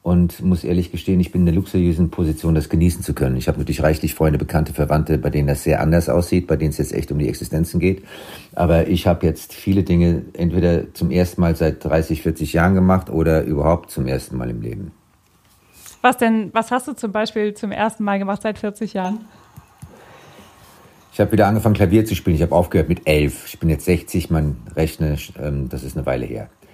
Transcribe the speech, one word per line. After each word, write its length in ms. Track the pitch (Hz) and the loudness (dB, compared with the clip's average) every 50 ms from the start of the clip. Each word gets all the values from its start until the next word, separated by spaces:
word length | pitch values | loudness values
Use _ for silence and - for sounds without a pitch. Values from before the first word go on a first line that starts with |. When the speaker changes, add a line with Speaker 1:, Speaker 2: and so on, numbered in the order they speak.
Speaker 1:
und 420 | _ 85 90 87 87 85 - - 85 | _ 2 2 4 2 2 0 -2 0
muss 200 | 92 90 85 - | 0 0 0 0
ehrlich 280 | - 87 87 87 - | 0 0 0 0 -2
gestehen, 280 | - 90 - - 95 90 | -6 -6 -2 0 2 2
ich 120 | 90 - | 2 2
bin 100 | - 90 | 2 2
in 40 | 90 | 2
der 80 | 85 82 | 4 4
luxuriösen 560 | 92 98 - - 92 87 87 82 80 87 80 | 2 0 0 0 2 2 2 4 2 0 0
Position, 460 | - - 87 78 76 - - 82 80 | 2 0 0 0 0 0 0 2 2
das 120 | 78 76 | 2 0
genießen 360 | - - 82 85 87 82 - - | 0 2 2 2 2 2 0 -4
zu 100 | - 73 | -4 -2
können. 240 | - 71 65 64 | 0 0 0 0
Ich 100 | 62 - | 0 -2
habe 120 | - 73 73 | -2 -2 -2
natürlich 240 | 71 - 76 - - | -2 -4 -2 0 2
reichlich 320 | 78 80 - - 78 - | 2 2 2 -2 -6 -2
Freunde, 240 | - 82 78 73 73 | 2 2 2 2 0
Bekannte, 340 | 76 76 - 78 78 - 80 | -2 0 0 0 0 0 0
Verwandte, 460 | - 76 73 76 78 76 - 78 69 | -2 0 2 2 0 2 2 0 0
bei 100 | - 73 | 0 0
denen 180 | 71 73 71 | 0 0 0
das 140 | 69 69 - | 0 0 0
sehr 200 | - 82 76 - | 0 0 0 2
anders 280 | - 78 85 85 82 - | 2 4 4 2 2 2
aussieht, 380 | 64 87 87 - - 90 87 | 0 0 2 2 0 0 2
bei 80 | - 80 | 0 0
denen 160 | 73 78 76 | 0 0 -2
es 80 | 71 - | 0 -2
jetzt 160 | 71 - - | -4 -2 -2
echt 160 | - - - | -6 -4 -2
um 80 | 71 73 | -2 -2
die 100 | 76 76 | -2 -2
Existenzen 500 | 71 - - - - 80 82 - - 90 | -2 -6 -8 -4 -2 -2 -2 0 0 0
geht. 240 | 85 92 95 - - - - - - - - - - - - | 2 2 0 0 -6 -18 -20 -18 -18 -18 -18 -20 -20 -10 -4
Aber 320 | - 87 82 85 82 82 | -2 2 4 4 2 4
ich 180 | - 90 85 - | 2 0 2 2
habe 220 | 95 87 - - | 2 0 2 0
jetzt 260 | 82 78 - - - - | -2 -2 -2 -10 -18 -20
viele 300 | - - 101 98 101 87 | -8 -2 0 2 2 2
Dinge 400 | 90 87 85 87 85 85 69 - - - | 2 4 4 4 4 2 0 -4 -10 -6
entweder 580 | - 87 85 80 92 87 87 85 - - - - | -2 -2 0 2 2 2 2 2 0 -2 -6 -6
zum 160 | - 90 85 | -4 -2 0
ersten 300 | - 90 90 87 - - | 2 2 0 0 2 0
Mal 140 | 90 82 82 | 2 2 2
seit 300 | - 85 78 71 - - | 2 0 0 0 -2 -4
dreißig, 380 | 76 71 80 82 - 82 - - | 0 0 0 0 0 -4 -2 -2
vierzig 300 | 85 80 - 78 73 - | -4 -2 -2 -6 -2 0
Jahren 200 | 87 82 92 98 | 2 2 4 4
gemacht 380 | 92 92 92 95 95 - - | 4 4 4 4 2 0 -2
oder 320 | - 80 80 80 80 78 - | -2 0 2 4 2 2 2
überhaupt 480 | - 78 71 73 78 85 85 - - | 0 -2 0 2 2 2 0 -2 -10
zum 160 | - - 65 | -6 -6 -4
ersten 280 | 65 65 64 - - 64 | -2 -4 -4 -6 -8 -8
Mal 140 | 62 58 60 | -6 -6 -6
im 140 | 58 57 55 | -6 -8 -8
Leben. 300 | 57 57 101 95 82 - _ _ _ _ _ _ _ _ _ _ _ _ _ _ _ _ - - - - _ | -10 -10 -10 -12 -14 -16 _ _ _ _ _ _ _ _ _ _ _ _ _ _ _ _ -20 -20 -20 -14 _
Speaker 2:
Was 160 | - 254 240 | 0 0 2
denn, 320 | 254 247 226 226 220 208 165 - | 4 2 2 2 0 -2 -2 -4
was 180 | 226 220 - | -4 -2 -2
hast 160 | 247 254 254 | -4 -4 -4
du 60 | 302 254 | -6 -10
zum 180 | - - 214 | -8 -8 -4
Beispiel 420 | 190 214 214 214 - 220 214 208 208 | -2 -2 -4 -2 -2 -4 -4 -4 -4
zum 180 | - - 202 | -6 -8 -8
ersten 320 | - - 208 220 - - 214 | -4 -2 -4 -4 -4 -4 -4
Mal 140 | 202 202 | -2 -2
gemacht 240 | 196 196 196 202 202 | -2 -2 -4 -6 -4
seit 160 | - 220 208 | -4 -6 -6
vierzig 360 | - - 208 202 - 226 202 - | -4 -8 -8 -6 -6 -10 -8 -6
Jahren? 260 | 196 185 185 208 226 220 - - - - _ _ - - _ _ _ - - - - - - - - - - - - - - - - - - - - - - _ _ _ _ - | -6 -4 -4 -6 -6 -10 -16 -20 -20 -20 _ _ -20 -20 _ _ _ -20 -20 -20 -20 -20 -20 -20 -20 -20 -20 -20 -20 -20 -20 -20 -20 -20 -20 -20 -20 -20 -20 _ _ _ _ -2
Speaker 1:
Ich 80 | - | 0
habe 100 | 104 - | 0 2
wieder 160 | 113 104 104 | 4 4 4
angefangen, 260 | 98 110 107 - 113 104 | 4 4 2 2 2 4
Klavier 320 | - 104 87 92 113 107 | 4 4 4 6 4 4
zu 80 | - - | 2 -4
spielen. 220 | - - 95 82 | -2 0 0 2
Ich 80 | 76 87 | 2 2
habe 100 | 85 - | 2 2
aufgehört 360 | 85 87 - - 90 78 73 | 2 2 2 2 0 2 2
mit 120 | 87 - - | -2 -2 2
elf. 420 | - 78 76 73 69 64 - - | 2 2 4 2 0 -2 -6 -16
Ich 120 | - - - | -18 -10 -2
bin 100 | - 80 | 0 0
jetzt 160 | 78 76 - | 0 0 0
sechzig, 440 | 90 90 82 - - - 92 87 - | 0 0 0 -2 -4 -4 -4 -2 0
man 280 | 85 80 76 73 69 - - - - | 0 0 0 0 -4 -6 -12 -10 -2
rechne, 420 | 76 80 80 - - 82 76 73 71 - - - - | -2 -2 -2 -2 -4 -2 -2 -2 -4 -6 -12 -12 -8
ähm, 260 | - 73 71 69 67 | -6 -4 -4 -4 -4
das 140 | 62 71 67 | -6 -8 -8
ist 160 | 67 67 67 | -10 -8 -8
eine 80 | - 65 | -6 -4
Weile 220 | 65 65 62 60 | -4 -4 -4 -4
her. 200 | - 60 55 - - _ _ - _ | -8 -8 -10 -10 -12 _ _ -20 _